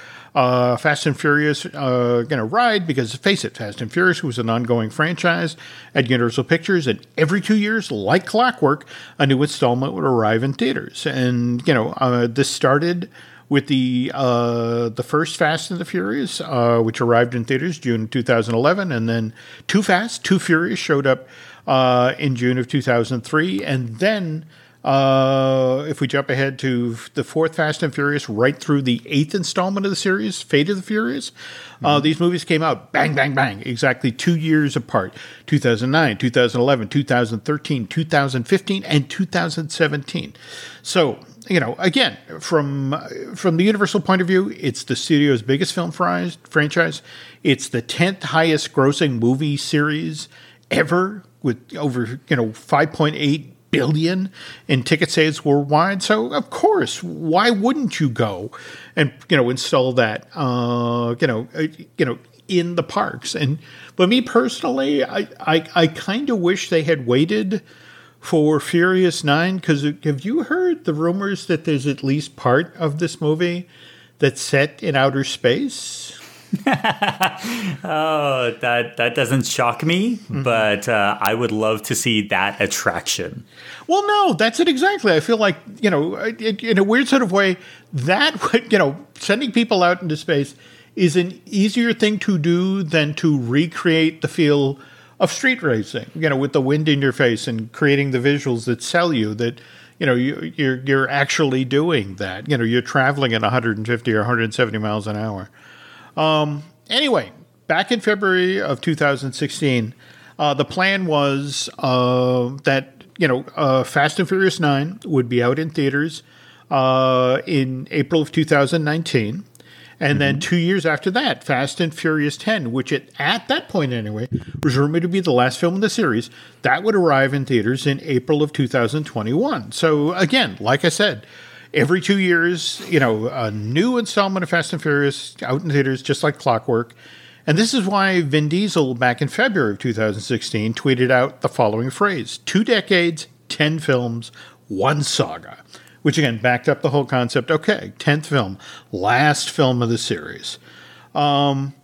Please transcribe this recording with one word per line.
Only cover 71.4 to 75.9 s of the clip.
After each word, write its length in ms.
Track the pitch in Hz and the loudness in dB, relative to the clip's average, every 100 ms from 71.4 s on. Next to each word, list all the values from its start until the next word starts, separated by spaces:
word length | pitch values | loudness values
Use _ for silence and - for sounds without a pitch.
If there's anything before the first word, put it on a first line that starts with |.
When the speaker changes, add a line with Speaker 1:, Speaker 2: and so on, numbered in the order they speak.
| - | -2
Speaker 1:
that 180 | 165 165 | -2 0
there's 220 | 147 139 | -2 -2
at 160 | 135 | -4
least 320 | 135 143 - - | -2 -2 -4 -4
part 400 | 131 131 170 - | 4 4 2 -4
of 220 | 160 147 | -4 -2
this 200 | 170 - | -6 -4
movie 480 | 151 156 175 175 180 - - - - - | -2 0 0 -2 -8 -18 -20 -20 -20 0
that's 200 | 135 127 | 0 0
set 440 | - 139 147 - | 0 2 2 0
in 120 | 190 139 | -2 2
outer 280 | 135 135 | 2 2
space? 960 | 135 - 120 127 269 - - | -4 0 2 2 -2 -6 -12